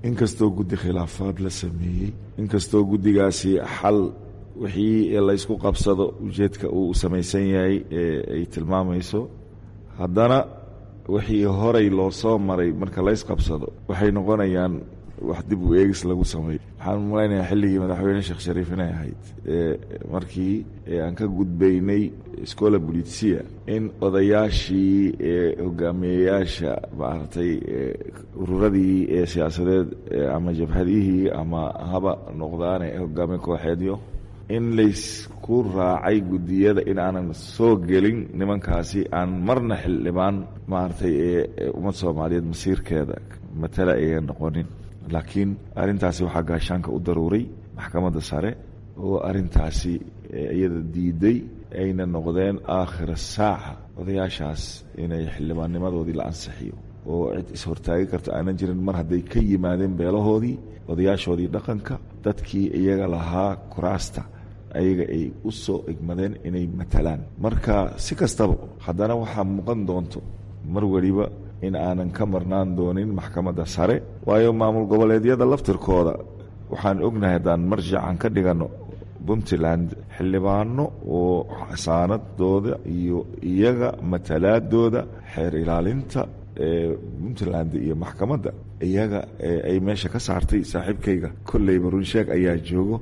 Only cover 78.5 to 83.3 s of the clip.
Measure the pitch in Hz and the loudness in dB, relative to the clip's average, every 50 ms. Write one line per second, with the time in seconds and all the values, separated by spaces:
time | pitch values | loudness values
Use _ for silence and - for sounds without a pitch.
78.5 | 87 85 78 - - - - - - - - - - - - 78 107 113 104 - | 2 2 0 -4 -6 -12 -14 -14 -14 -14 -16 -16 -14 -12 -2 -2 -2 -2 0 0
79.5 | 95 80 80 82 82 85 85 82 - - - - - - 92 92 95 95 92 98 | 0 2 2 2 2 2 0 -2 -4 -10 -12 -16 -6 -4 -2 0 0 2 2 2
80.5 | 98 101 107 113 120 135 147 - - - - - 71 87 87 90 90 87 - - | 2 2 0 0 0 -2 -2 -2 -4 -8 -6 -2 0 2 2 4 2 2 0 -4
81.5 | - - - - - - - - 82 85 87 90 104 110 110 - - - 90 92 | -8 -12 -10 -10 -10 -6 0 0 2 2 4 2 0 -2 -4 -8 -2 0 2 4
82.5 | 95 98 98 120 - - - - 82 87 87 87 87 87 - - | 4 2 2 0 -4 -4 -4 -4 -4 -2 0 0 0 -2 -2 -6